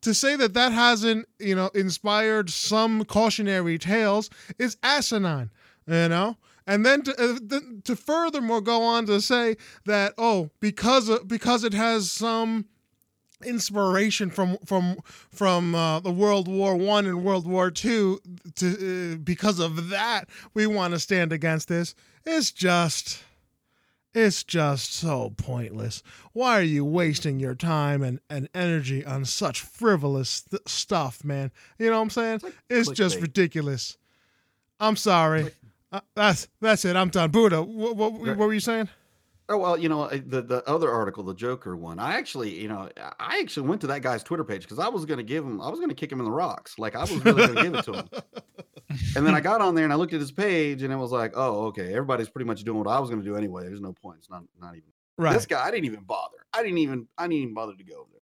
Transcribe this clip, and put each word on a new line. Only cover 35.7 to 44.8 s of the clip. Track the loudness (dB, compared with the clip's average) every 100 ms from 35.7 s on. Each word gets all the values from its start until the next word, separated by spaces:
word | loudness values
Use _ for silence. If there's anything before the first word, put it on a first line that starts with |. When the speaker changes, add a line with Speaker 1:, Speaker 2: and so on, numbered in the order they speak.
| _ _
Speaker 1:
Uh, | -14 -10 2
that's, | 4 4 -2 _
that's | 2 4
it. | 4 2
I'm | 2
done. | 2 4
Buddha, | 6 6 4
wh-, | -2 -4 -4 0
wh-, | -2 -2 -6
Speaker 2:
Right. | 0
Speaker 1:
what | 0
were |
you | 0
saying? | -2 -2 -4 -8 _ _ _ _ _
Speaker 2:
Oh, | -2
well, | 0 0
you | 0
know, | 0 -2
I, | -6
the, | -4 -6
the | -2 -4 0
other | 0 2
article, | 0 -2 -4
the | -10 -6
Joker | -6 -6 -8 -10
one, | -10 -8
I | -6 -6
actually, | -6 -8 -8 -8
you | -10
know, | -10 -12 -14
I, | -16 -12
I | -6 -4
actually | -4 -4 -2
went | -2
to | -4
that | -4
guy's | -2 -4
Twitter | -4 -6
page | -4 -6 -8
'cause | -4